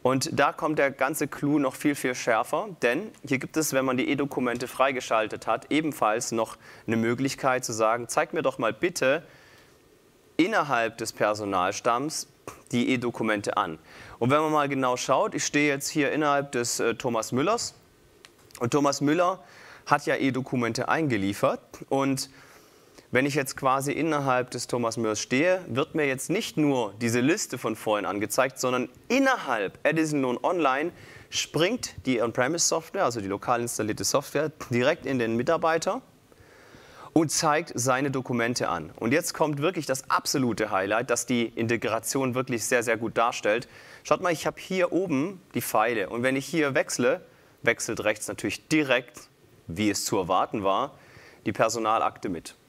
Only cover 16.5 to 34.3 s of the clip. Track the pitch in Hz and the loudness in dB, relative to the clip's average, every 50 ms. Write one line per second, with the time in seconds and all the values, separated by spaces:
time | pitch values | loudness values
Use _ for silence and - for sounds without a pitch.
16.5 | - 120 120 117 - - 101 113 113 - - 127 117 110 110 - 123 123 147 190 | -2 -2 -2 0 -2 0 0 0 0 0 -2 -2 -2 -2 -2 0 0 0 2 2
17.5 | 226 233 - - - - _ _ _ _ _ _ _ _ - - _ _ - - | 0 0 -2 -8 -10 -16 _ _ _ _ _ _ _ _ -20 -20 _ _ -20 -20
18.5 | - - 123 117 - 147 143 143 139 - 143 139 156 175 175 180 190 175 - - | -6 -4 -2 0 2 4 4 2 2 2 2 2 4 4 2 2 0 -4 -10 -20
19.5 | - - - - - - - - 147 143 - 156 139 - 131 135 123 131 135 - | -20 -20 -20 -20 -20 -18 -2 0 0 0 2 -2 0 2 0 0 0 -2 -4 -2
20.5 | - 123 120 113 117 127 - - 123 156 160 143 120 101 95 98 98 - - 139 | -2 0 0 0 0 -2 0 0 0 0 2 0 0 0 0 -2 0 0 0 0
21.5 | 220 - - _ - - - _ 135 135 135 139 135 135 - - - - - - | 0 -2 -8 _ -20 -20 -6 _ -2 0 0 0 0 -2 -4 -10 -14 -20 -20 -20
22.5 | - - - - - - - - - - - _ - 123 135 143 135 151 135 - | -20 -20 -20 -20 -20 -20 -20 -20 -20 -20 -16 _ 0 2 2 2 0 -2 -2 -2
23.5 | - - - 131 131 139 135 143 - - 151 165 151 147 139 135 127 127 123 - | -8 -2 0 2 2 2 0 -2 -2 -2 0 0 0 0 2 2 2 2 0 -2
24.5 | - 123 - - - 123 120 113 110 120 113 110 107 104 - - 127 131 156 180 | -6 -10 -6 -4 -2 -2 -2 -2 -2 0 0 0 0 -2 -2 0 0 2 4 2
25.5 | 185 190 175 160 117 131 156 - - 160 147 139 131 131 - - 160 220 226 - | 2 0 -2 -4 -2 -2 -2 -2 -2 -2 0 0 -2 -4 -2 -2 -2 -2 -2 -4
26.5 | - 160 151 143 139 127 113 101 98 110 120 117 113 120 120 143 180 214 - - | -2 0 2 2 2 2 0 -2 -4 -4 -2 0 2 2 4 2 2 0 -2 -6
27.5 | - 123 - 117 110 - - 110 104 104 95 85 98 101 107 107 - - 127 135 | -6 -4 -4 -4 -4 -4 0 0 0 0 0 -2 -2 -2 -2 0 2 2 2 2
28.5 | 135 - - 127 127 127 123 - - - - - 233 269 269 269 254 202 - 139 | 0 -2 -2 0 0 0 -2 -4 -8 -20 -4 0 2 4 4 4 2 0 0 -2
29.5 | 120 107 98 90 - - _ 143 160 160 160 156 147 143 131 127 123 - - 143 | -2 0 -2 -4 -6 0 _ 2 2 2 2 2 2 0 0 0 -2 0 0 0
30.5 | 185 175 156 135 131 139 156 175 - - - - - - - - - - - - | 0 2 2 2 2 2 -2 -4 -6 -12 -20 -20 -20 -20 -18 -8 -6 -6 -6 -2
31.5 | - 147 165 190 247 240 - - - - - 131 127 110 120 117 113 131 123 135 | 0 2 2 2 2 -2 -6 -10 -12 -6 -2 0 0 2 0 0 2 0 0 0
32.5 | 165 170 - - 165 160 160 - - 196 180 131 120 117 98 95 95 104 - - | 2 0 0 0 0 -2 -4 -6 -2 0 0 0 0 -2 -4 -4 -4 -4 0 0
33.5 | 120 120 120 117 - - 117 107 104 - 101 - - 135 139 - | 0 0 0 -4 -4 -4 -2 -2 -2 -2 -2 0 0 0 -2 0